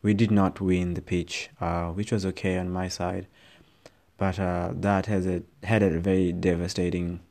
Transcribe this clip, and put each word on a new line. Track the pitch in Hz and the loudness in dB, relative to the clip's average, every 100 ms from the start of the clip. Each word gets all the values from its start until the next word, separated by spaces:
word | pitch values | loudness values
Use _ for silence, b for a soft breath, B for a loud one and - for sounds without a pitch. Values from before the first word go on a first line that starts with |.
We | 104 | 2
did | 104 113 | 4 4
not | 104 95 - | 4 4 2
win | 95 90 87 | 0 2 0
the | 85 | -4
pitch, | - 90 85 - - - | -2 -4 -4 -8 -10 -6
uh, | 87 85 85 | -4 -2 -4
which | 85 107 | -4 -2
was | 113 95 | -2 -2
okay | 90 95 92 | -2 -2 0
on | 90 | -2
my | 90 92 | -4 -4
side, | - 90 92 92 b b b b b b b b _ | -4 -4 -4 -8 b b b b b b b b _
but, | 98 92 | -2 0
uh, | 92 87 87 | -2 -2 -2
that | 90 98 98 95 | -2 2 2 2
has | 98 92 | 0 0
a, | 90 82 _ | -2 -6 _
had | - 110 | 0 4
a | 101 80 | 4 2
very | 92 92 90 | 2 2 2
devastating | 87 90 85 87 - 90 87 87 87 - | 2 2 2 0 -2 -2 0 -4 -6 -12